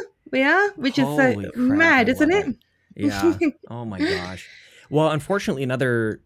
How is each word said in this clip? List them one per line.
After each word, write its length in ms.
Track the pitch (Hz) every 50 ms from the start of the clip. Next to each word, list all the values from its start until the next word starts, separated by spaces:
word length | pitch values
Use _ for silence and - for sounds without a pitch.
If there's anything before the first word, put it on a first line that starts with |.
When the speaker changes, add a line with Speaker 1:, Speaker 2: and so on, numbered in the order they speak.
| - - _ _ _ - -
Speaker 1:
We 100 | 262 262
are, 280 | 285 320 381 403 403 392
which 220 | - 254 269 240 -
is 60 | 262
so 280 | 277 294 294 269 254 233
Speaker 2:
Holy 120 | 202 196 -
crap, 60 | -
Speaker 1:
mad, 520 | 233 247 254 277 302 330 330 294 262 233 220
Speaker 2:
I 40 | 254
Speaker 1:
isn't 180 | - 302 302
Speaker 2:
love 160 | 359 415 -
Speaker 1:
it? 100 | 302 226 - _ _ _ _ _ _ -
Speaker 2:
it. 100 | - -
Yeah. 320 | 294 - 98 - 339 311 - 349 302 -
Speaker 1:
<laughs> 160 | - - -
Speaker 2:
Oh 160 | 113 120 -
my 140 | 226 202 -
gosh. 500 | 294 339 392 - - - - 180 - - - - - - - - - _
Well, 200 | - 147 156 156
unfortunately, 520 | 151 151 - - 190 202 - - 160 135 139
another, 580 | 127 127 127 135 127 120 117 113 110 104 - _